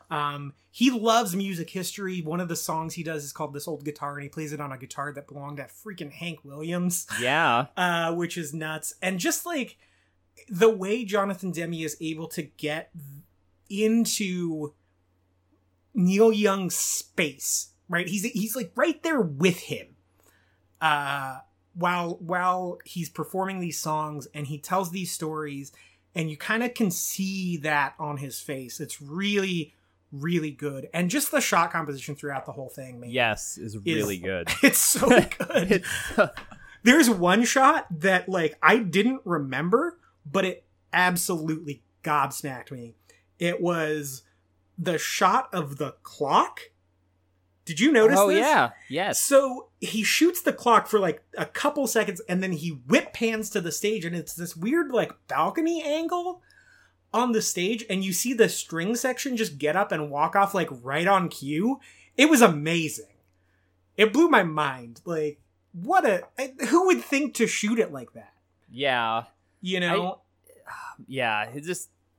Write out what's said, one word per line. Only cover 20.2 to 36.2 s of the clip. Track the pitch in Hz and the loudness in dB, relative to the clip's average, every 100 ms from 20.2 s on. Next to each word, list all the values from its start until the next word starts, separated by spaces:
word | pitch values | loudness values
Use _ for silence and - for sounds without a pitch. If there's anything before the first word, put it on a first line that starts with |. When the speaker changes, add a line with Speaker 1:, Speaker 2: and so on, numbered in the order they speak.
| _ _ _ _ _ - | _ _ _ _ _ -2
Speaker 1:
uh, | 156 147 139 139 135 131 - _ _ | 0 0 0 -4 -6 -10 -16 _ _
while, | 175 175 180 170 170 | -4 0 0 -2 -6
while | 165 180 180 185 180 175 | -4 0 0 0 -2 -8
he's | - 175 160 | -12 -10 -8
performing | - 151 190 190 190 | -8 -6 -2 -2 -4
these | 175 143 | -6 -4
songs, | 160 156 151 147 123 | -4 -4 -4 -8 -12
and | 151 143 | -10 -8
he | 151 | -8
tells | - 185 180 | -4 -2 -2
these | 190 175 | -6 -8
stories, | - 156 156 151 139 139 - _ _ _ | -6 -6 -6 -8 -10 -12 -18 _ _ _
and | 175 160 | -6 -6
you | 151 | -4
kinda | - 220 240 | -2 -2 -2
can | 240 208 | 0 0
see | - - - 190 190 180 170 | 0 -4 -4 -6 -4 -4 -4
that | 151 147 139 - | 0 0 0 -2
on | 151 143 | -8 -6
his | 139 - | -8 -10
face. | - 135 123 - | -10 -10 -10 -12
It's | 143 - | -12 -12
really, | 143 170 202 202 190 175 147 _ _ _ _ | -10 -4 0 0 0 -2 -4 _ _ _ _
really | 139 160 175 156 | -6 0 0 0
good. | 135 147 135 143 | -4 -8 -8 -6
And | 170 180 | -2 0
just | 277 - | 0 0
the | 285 | 0
shot | - 180 170 | 2 2 2
composition | 170 147 139 139 | -2 -4 -8 -10
throughout | 143 147 135 131 | -10 -8 -8 -10
the | |
whole | 135 131 | -12 -14
thing, | - 131 120 | -14 -16 -14
man, | 120 | -4
Speaker 2:
Yes, | 123 117 104 - - | 0 2 0 -6 -10
is | 110 | -10
Speaker 1:
is | 104 | -6
Speaker 2:
really | 101 156 101 95 | -2 0 0 -4
good. | 92 92 85 - | -4 -4 -4 2
Speaker 1:
<laughs> | |
It's | 269 - | 4 4
so | - 262 262 | 2 2 6
Speaker 2:
<laughs> | 247 - - | 4 4 -6
Speaker 1:
good. | - - 185 | -2 0 2
Speaker 2:
It's | 190 - - - | 0 0 -8 -2
so | - | 2